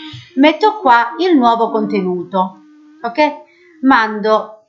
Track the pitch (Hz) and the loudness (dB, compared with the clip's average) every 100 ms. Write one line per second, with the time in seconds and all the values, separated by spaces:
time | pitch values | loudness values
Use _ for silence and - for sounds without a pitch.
0 | 311 - - 262 294 311 427 427 262 233 | -18 -20 -8 0 2 2 0 0 2 2
1 | 233 330 370 302 240 226 233 285 202 202 | 2 -4 0 2 2 0 0 -2 -2 -4
2 | 185 180 170 190 185 - _ _ _ _ | -4 -6 -4 -4 -4 -8 _ _ _ _
3 | - 302 302 294 - _ _ _ 262 247 | -6 -2 -2 -4 -16 _ _ _ 2 2
4 | 220 214 214 214 - - | 0 -2 0 0 -2 -14